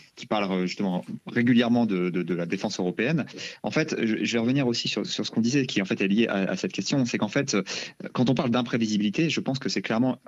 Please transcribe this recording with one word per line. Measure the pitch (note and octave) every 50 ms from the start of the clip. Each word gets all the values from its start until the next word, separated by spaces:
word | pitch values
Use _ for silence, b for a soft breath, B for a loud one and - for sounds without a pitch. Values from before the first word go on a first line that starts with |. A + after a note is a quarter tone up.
| B B B
qui | - -
parle, | - A2+ G#2+ G2+ F#2+ F#2+
euh, | F#2 F#2
justement | F2+ - - G#2 F#2+ F2+ F2+ - - - - -
régulièrement | - - A#2 A#2+ A#2+ B2+ A#2 B2 A#2 A#2+ A#2+ A#2+
de, | G#2+ G2 F2+ F2+ F2+
de, | E2+ F2+ F2
de | E2 F2+
la | E2 F2
défense | E2+ F#2 F#2+ - A2 - -
européenne. | F#2+ F2+ F2 - A2 C3 E3 D#3 A2 B B B B B B B B
En | -
fait, | - D3+ D#3 D#3+ - -
je, | - A2 A2 - -
je | A2 A2
vais | A#2
revenir | A2+ A#2+ C3 C#3+ C#3
aussi | A#2+ A#2 - -
sur, | - - A2 G2
sur | F2+ - - A2
ce | -
qu'on | - A2+
disait, | A2+ A#2+ C3 D3 C3
qui | C#3 - G#2+
en | G2
fait | F#2+ A#2+ A2 G#2
est | F#2+
lié | G2+ G#2+ A#2 -
à, | - G2 F#2+ F#2
à | F#2
cette | F#2 - F#2 -
question. | - G2 - - C#3+ B2+
C'est | A#2 -
qu'en | G#2 A2 G#2
fait, | - C#3+ C#3 C#3 A#2
euh, | G2+ F#2+ B B B B B B B - - -
quand | - B2+ A#2+
on | C3
parle | - D#3+ B2
d'imprévisibilité, | A#2 B2 B2+ A#2+ - A#2+ A2+ G#2+ G#2+ G2+ G#2 G#2 G2+ - D#3+ D#3+
je | C3 -
pense | F#2+ - C3+ C#3
que | - -
c'est | - - -
clairement | - A2+ A2+ B2+ C3 B2 - -